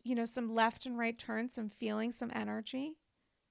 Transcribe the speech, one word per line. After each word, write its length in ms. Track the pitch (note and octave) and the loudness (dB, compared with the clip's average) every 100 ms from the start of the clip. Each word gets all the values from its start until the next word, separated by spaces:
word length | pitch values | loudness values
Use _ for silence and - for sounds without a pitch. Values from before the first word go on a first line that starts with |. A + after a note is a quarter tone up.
you 100 | A#3 | 0
know, 120 | A#3+ A#3 | 2 2
some 280 | B3+ A3+ | 0 2
left 320 | A3+ A3+ - C4 | 4 4 4 -4
and 100 | A#3+ | 0
right 220 | A#3 A#3 | 0 0
turns, 360 | - A3 B3 | -2 -2 0
some 140 | - G#3+ | -2 -4
feeling, 440 | - A3 G#3+ A#3 | -2 0 0 0
some 180 | B3 A#3 | -2 -2
energy, 640 | A3 G#3 G#3+ A3 C4 D4+ D#4+ _ _ _ _ _ | -2 -2 -2 -4 -4 -4 -6 _ _ _ _ _